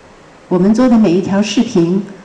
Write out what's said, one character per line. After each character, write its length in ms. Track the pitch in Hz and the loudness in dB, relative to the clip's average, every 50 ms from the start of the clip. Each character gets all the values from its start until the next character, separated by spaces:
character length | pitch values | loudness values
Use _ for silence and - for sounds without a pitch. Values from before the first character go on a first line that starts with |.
| - - - - - - - - - - | -20 -20 -20 -20 -20 -20 -20 -20 -10 -4
我 100 | 180 180 | -2 0
们 140 | 180 202 220 | 0 0 2
做 160 | 226 254 254 | 2 2 2
的 80 | 240 226 | 4 4
每 140 | 214 180 165 | 2 2 2
一 80 | 190 | 0
条 200 | 185 - 190 196 | -2 -2 -2 -2
视 220 | 208 - - 262 233 | -2 -2 -2 -2 -2
频， 400 | - - 185 170 165 185 196 202 - - - | 0 0 0 0 0 0 -2 -4 -6 -14 -20